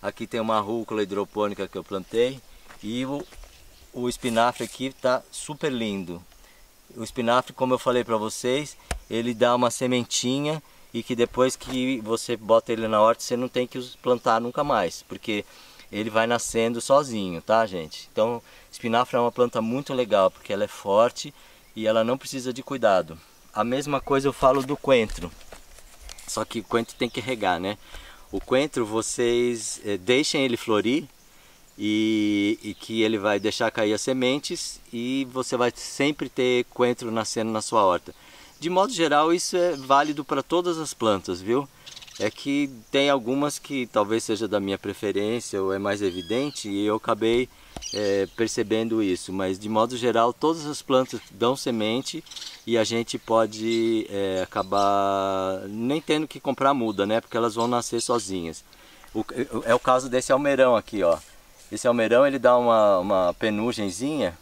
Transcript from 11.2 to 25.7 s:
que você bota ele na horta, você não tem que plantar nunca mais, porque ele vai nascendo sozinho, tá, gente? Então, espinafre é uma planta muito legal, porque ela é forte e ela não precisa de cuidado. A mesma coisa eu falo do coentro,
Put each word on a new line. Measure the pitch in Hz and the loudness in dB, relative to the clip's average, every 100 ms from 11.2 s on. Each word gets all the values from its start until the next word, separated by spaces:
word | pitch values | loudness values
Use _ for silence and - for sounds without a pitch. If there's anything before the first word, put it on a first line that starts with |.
| 120 - 131 - | 0 4 2 0
que | 127 131 127 131 | -6 -4 -2 -2
você | 110 113 - 120 | -2 -4 -2 -6
bota | 107 113 - | 4 4 4
ele | 113 110 | -4 0
na | 107 | 4
horta, | 110 117 | 4 4
você | - 123 | -2 -4
não | 127 | -2
tem | - 123 | -2 -4
que | 131 123 - | -6 -12 -8
plantar | 135 123 - 113 | 0 0 2 0
nunca | 117 123 | 0 -4
mais, | 147 120 87 - - | 0 0 0 -4 -14
porque | 95 - 104 - - - - - | -12 -6 -6 -6 -16 -20 -20 -12
ele | 101 110 | -6 -2
vai | 110 113 | 0 2
nascendo | 120 - 117 113 117 | 0 0 -2 0 -2
sozinho, | - 135 147 113 98 85 | 4 4 4 -4 -4 -6
tá, | - 110 110 | 2 2 2
gente? | 92 78 - - | -2 -8 -12 -10
Então, | - 110 120 - - - | -2 0 -2 -10 -20 -20
espinafre | - 117 113 123 127 | -8 0 2 2 2
é | |
uma | 120 | 0
planta | 113 123 117 | 2 0 2
muito | 110 127 143 | -2 -2 -4
legal, | 135 120 101 95 | -2 2 4 4
porque | - - | 2 -6
ela | 101 | -4
é | 104 | -4
forte | - 104 101 120 - 147 - - - - | -6 0 4 4 2 -14 -14 -20 -20 -18
e | - 110 | -4 0
ela | 113 | 2
não | 113 131 | 2 -2
precisa | - 135 127 | -4 -8 -6
de | 123 | -8
cuidado. | - 139 113 95 80 82 - - - | -8 0 4 4 2 -10 -18 -20 -14
A | - | -4
mesma | 110 131 147 139 | -2 -2 -2 -4
coisa | - 139 135 | 2 2 2
eu | |
falo | 123 139 135 | 4 4 4
do | 131 143 | 0 -4
coentro, | - 131 107 - 85 - - - - | 4 4 4 -4 -10 -14 -20 -20 -20